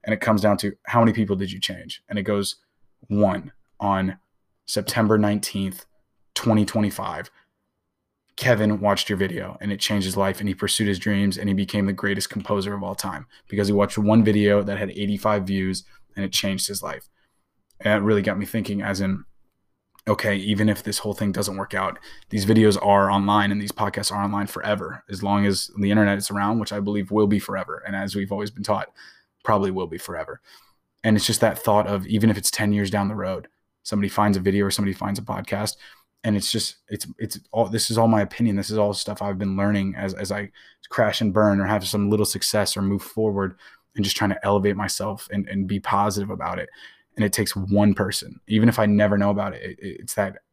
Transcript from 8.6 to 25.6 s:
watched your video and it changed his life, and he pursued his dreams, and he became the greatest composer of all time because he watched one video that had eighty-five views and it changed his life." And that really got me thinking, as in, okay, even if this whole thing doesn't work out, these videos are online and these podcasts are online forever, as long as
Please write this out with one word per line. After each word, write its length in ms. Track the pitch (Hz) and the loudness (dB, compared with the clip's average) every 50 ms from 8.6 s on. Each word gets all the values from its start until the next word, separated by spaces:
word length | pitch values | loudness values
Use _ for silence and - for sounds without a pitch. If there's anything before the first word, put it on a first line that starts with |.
| 107 107 107 98 | 4 2 2 2
watched 300 | 95 104 98 92 - - | 2 2 2 2 0 -4
your 80 | 104 | -2
video 400 | 92 98 95 87 82 90 90 90 - | -2 -2 -2 -2 -6 -10 -10 -12 -8
and 140 | - 104 101 | -6 -6 -4
it 80 | 101 | -4
changed 240 | - - 107 101 95 | -2 -2 -2 -2 -2
his 100 | 92 92 | -2 0
life, 240 | 98 98 95 92 - | 0 0 0 -2 -2
and 80 | 104 | -4
he 80 | 101 92 | -4 -4
pursued 320 | - - 98 - - 113 | -2 -2 -2 0 0 2
his 120 | 101 98 92 | 0 0 0
dreams, 380 | - - 104 98 101 101 92 | 0 0 0 2 2 0 0
and 120 | - - 104 | 0 -2 0
he 40 | 98 | 0
became 340 | 95 101 95 - 104 98 | 0 0 0 0 0 0
the 40 | 98 | 0
greatest 380 | 98 92 - 101 101 101 98 - | -2 -2 -2 -2 -2 -2 -4 -6
composer 440 | - 107 95 - 104 101 95 101 101 | -6 -8 -4 -2 -2 -2 -2 -4 -6
of 100 | 101 98 | -6 -6
all 120 | 90 98 | -8 -8
time 320 | - - 98 - - - _ _ - _ - | -6 -8 -8 -8 -10 -12 _ _ -20 _ -6
because 180 | 95 101 101 | -2 0 2
he 60 | 98 104 | 2 4
watched 240 | 101 101 - - | 4 2 2 2
one 260 | - 104 104 110 113 110 | 0 2 6 6 6 6
video 400 | 110 104 107 104 104 101 104 98 | 6 4 4 4 6 4 4 2
that 140 | 101 101 | 0 -4
had 140 | 98 104 95 | -4 -6 -6
eighty-five 540 | - 95 101 101 104 98 - 110 107 101 95 | -6 -4 -4 -2 -2 0 0 0 0 0 0
views 380 | 92 98 95 95 95 95 - - - - - - _ _ | -2 -2 -2 0 -2 -4 -6 -8 -14 -20 -20 -20 _ _
and 80 | - 98 | -6 -6
it 80 | 95 | -2
changed 380 | 92 - - 98 95 92 - - | -2 -2 -2 -2 -2 -2 -4 -4
his 120 | 101 98 | -6 -6
life." 280 | - 82 73 - - - _ _ _ _ _ _ _ _ _ _ _ _ _ - | -8 -8 -10 -10 -14 -20 _ _ _ _ _ _ _ _ _ _ _ _ _ -4
And 120 | - 107 104 | 0 2 2
that 120 | 107 101 | 2 4
really 160 | 107 110 101 | 4 2 2
got 160 | 95 107 98 | 2 0 -2
me 80 | 95 101 | -4 -6
thinking, 360 | - - 113 101 - 101 101 | -4 -4 -4 -4 -2 -4 -4
as 180 | 98 104 98 92 | -4 -4 -2 -2
in, 240 | 98 95 95 95 - - _ _ _ _ _ _ _ _ _ _ _ _ _ - _ | 0 -2 -2 -4 -6 -14 _ _ _ _ _ _ _ _ _ _ _ _ _ -12 _
okay, 300 | - 104 - - 110 101 | -2 0 0 2 0 0
even 320 | 98 92 107 107 98 110 | 0 0 -2 0 2 4
if 160 | 107 104 - - | 2 2 0 -4
this 140 | 107 101 | -6 -6
whole 160 | - - 107 101 | -4 -4 -4 -4
thing 180 | - 110 101 | -2 -2 -2
doesn't 240 | 92 - 101 - 92 | 0 -2 -4 -4 -4
work 180 | 95 98 - - | -6 -8 -6 -4
out, 240 | 104 95 92 82 - - - - - - _ | -4 -2 -4 -4 -8 -16 -20 -20 -20 -14 _
these 160 | - 107 98 | -4 -2 4
videos 320 | 98 110 110 110 107 98 95 - | 6 6 8 8 8 6 6 4
are 240 | 101 101 101 98 98 | 6 6 8 6 6
online 440 | 98 101 98 101 104 104 101 101 101 | 4 2 4 4 4 4 4 2 0
and 80 | 104 | -2
these 100 | 101 104 | -4 -6
podcasts 400 | - - 110 104 - - 107 - | -4 -2 -2 -2 -2 -2 -4 -4
are 100 | 101 104 | -2 -2
online 260 | 101 101 104 101 101 | -2 -2 -2 -2 -4
forever, 580 | 101 - - - 107 104 101 98 - - - _ _ | -4 -6 -6 -2 -2 -2 -2 -2 -8 -10 -14 _ _
as 140 | 98 92 101 | -10 -6 -2
long 220 | 98 101 101 101 | 0 2 4 4
as 260 | 101 98 92 | 2 2 0